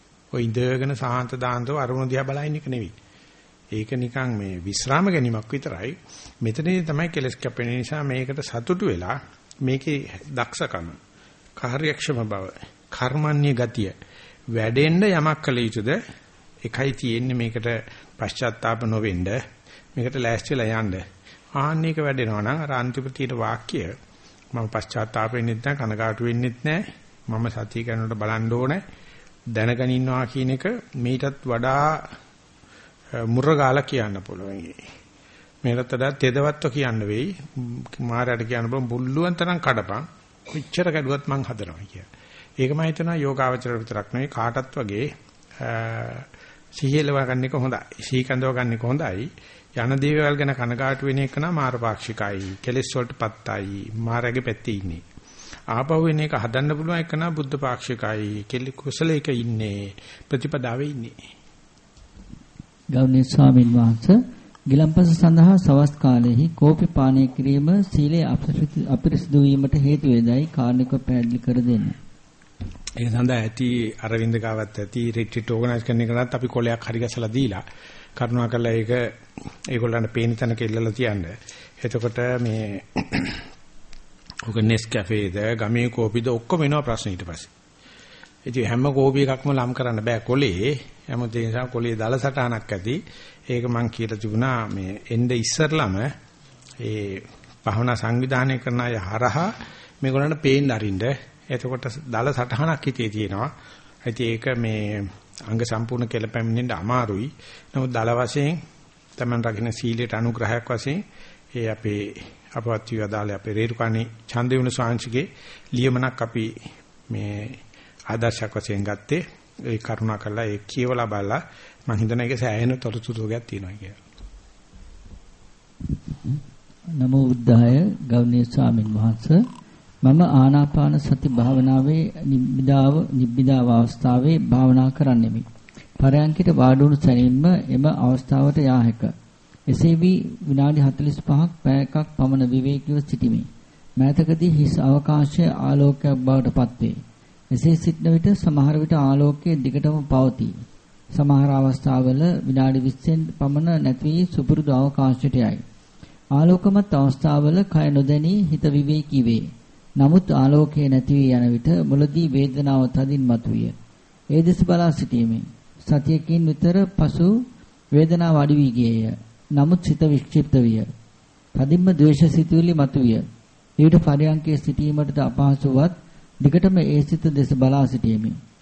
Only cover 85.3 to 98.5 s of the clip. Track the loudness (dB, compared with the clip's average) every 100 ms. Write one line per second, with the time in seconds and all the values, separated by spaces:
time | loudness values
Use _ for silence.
85.3 | -4 -4 -4 -2 -2 -2 -2 -2 -2 -2
86.3 | -4 -2 -2 0 0 -2 -6 -6 -8 -10
87.3 | -14 -18 _ _ _ -20 -20 -20 -20 -20
88.3 | _ -8 -4 -2 0 0 2 2 2 0
89.3 | -2 -2 0 -2 -4 -4 -2 -2 -4 -2
90.3 | 0 0 0 -2 -4 -10 -20 -10 -8 -6
91.3 | -4 -4 -4 -6 -4 -4 -4 -2 -2 -2
92.3 | -2 -4 -4 -6 -8 -6 -6 -8 -20 -20
93.3 | -20 -8 -6 -4 -2 -4 -4 -8 -6 -6
94.3 | -2 -2 -4 -6 -8 -8 -10 -6 -2 0
95.3 | -2 -2 -2 0 0 -2 -2 -4 -8 -20
96.3 | _ -20 -20 -20 -12 -8 -8 -8 -10 -16
97.3 | -20 -20 -10 -4 -2 0 -2 -2 -2 0
98.3 | 0 0